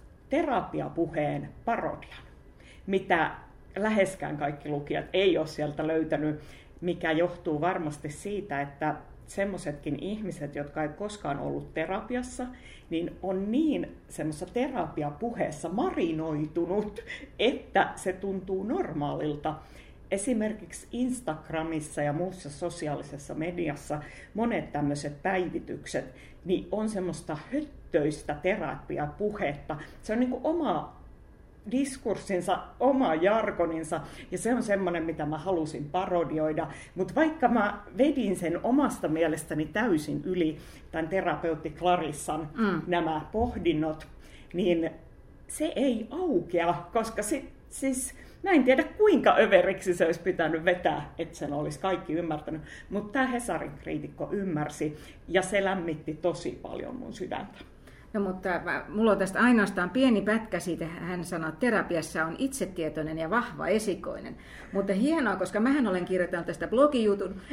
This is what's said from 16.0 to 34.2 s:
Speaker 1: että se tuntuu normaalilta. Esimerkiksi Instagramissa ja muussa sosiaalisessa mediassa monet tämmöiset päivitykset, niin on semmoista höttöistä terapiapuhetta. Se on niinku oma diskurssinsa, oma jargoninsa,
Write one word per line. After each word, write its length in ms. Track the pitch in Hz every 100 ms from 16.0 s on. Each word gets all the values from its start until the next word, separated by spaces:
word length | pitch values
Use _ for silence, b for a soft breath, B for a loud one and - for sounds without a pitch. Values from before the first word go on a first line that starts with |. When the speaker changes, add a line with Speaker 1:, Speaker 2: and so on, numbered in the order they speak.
| 170 156 160 151 156 170 165 202 208 - B B B -
Speaker 1:
että 500 | 220 262 - 196 - -
se 160 | 190
tuntuu 520 | 180 202 190 185 190
normaalilta. 920 | 208 349 - 156 143 143 151 147 - 147 B B B B -
Esimerkiksi 800 | 196 262 220 214 214 170 - -
Instagramissa 1080 | 233 254 254 - 156 - 165 165 160 151 -
ja 100 | 147
muussa 380 | 147 185 185 143
sosiaalisessa 840 | - 175 - 151 139 143 143 -
mediassa 680 | 147 165 175 160 147 - 147 B B B
monet 380 | 208 233 190 151
tämmöiset 500 | 147 143 143 147 143
päivitykset, 920 | 185 185 170 151 - - - - - B B B
niin 240 | 170 175 -
on 180 | 202 220
semmoista 500 | 208 180 170 - 151 -
höttöistä 840 | 285 294 - - 165 147 147 - 147
terapiapuhetta. 1300 | 185 196 151 139 - 143 147 - 208 208 156 147 - 151 B B
Se 100 | -
on 80 | 220
niinku 200 | 254 247
oma 580 | 302 339 269 160 - - - - - - - - 208
diskurssinsa, 880 | 254 269 - 233 190 - 180 190 180 - -
oma 340 | 247 262 208
jargoninsa, 840 | 156 185 220 208 175 165 160 156 160 B B